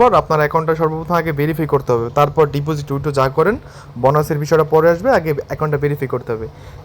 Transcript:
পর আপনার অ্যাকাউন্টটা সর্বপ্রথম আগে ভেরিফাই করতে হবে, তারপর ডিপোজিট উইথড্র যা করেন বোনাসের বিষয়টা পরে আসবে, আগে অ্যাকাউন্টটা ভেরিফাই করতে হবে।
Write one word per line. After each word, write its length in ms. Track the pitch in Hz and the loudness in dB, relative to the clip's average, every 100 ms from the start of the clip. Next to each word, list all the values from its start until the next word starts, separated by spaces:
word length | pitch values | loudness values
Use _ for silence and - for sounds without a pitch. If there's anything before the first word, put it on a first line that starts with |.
পর 100 | 233 175 | 4 4
আপনার 180 | - 156 | 2 0
অ্যাকাউন্টটা 320 | 147 165 160 160 | 2 0 0 0
সর্বপ্রথম 360 | 160 160 160 170 | 0 -2 -2 -2
আগে 120 | 160 143 | 0 -2
ভেরিফাই 260 | 151 160 151 | -2 -2 0
করতে 160 | 139 131 | 0 0
হবে, 120 | 120 117 147 | -2 0 0
তারপর 260 | 147 147 151 | 0 2 0
ডিপোজিট 340 | 143 147 151 143 | 0 -4 -6 -4
উইথড্র 160 | 139 147 139 | -6 -2 0
যা 80 | 131 139 | 0 2
করেন 200 | 165 240 - - - 123 | 0 0 -8 -20 -18 -2
বোনাসের 360 | 127 151 151 147 | 2 2 0 -4
বিষয়টা 240 | 147 160 151 | 0 2 4
পরে 140 | 160 165 | 4 4
আসবে, 160 | 170 233 226 | 2 2 2
আগে 120 | 160 139 - | 0 -4 -4
অ্যাকাউন্টটা 300 | 139 151 147 | -4 -2 -2
ভেরিফাই 240 | 143 147 131 | -2 -2 -4
করতে 160 | 123 - | -6 -4
হবে। 120 | 113 110 - - - | -8 -8 -14 -20 -14